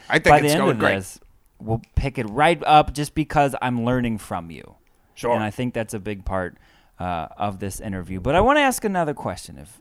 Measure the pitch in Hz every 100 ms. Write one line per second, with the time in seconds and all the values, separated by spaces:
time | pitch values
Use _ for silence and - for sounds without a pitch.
0 | - 156 170 151 147 156 - 117 - 98
1 | 92 - - _ _ _ 110 113 - -
2 | 139 131 110 110 156 165 - 151 147 139
3 | 147 - 151 156 143 127 127 123 117 127
4 | 120 110 - 95 82 73 - - _ _
5 | _ - 120 117 107 101 123 117 110 110
6 | 98 101 - 95 90 - _ _ _ _
7 | 90 85 78 - 104 95 98 92 107 95
8 | 85 92 104 156 220 294 277 254 220 190
9 | 160 143 113 90 - 71 73 -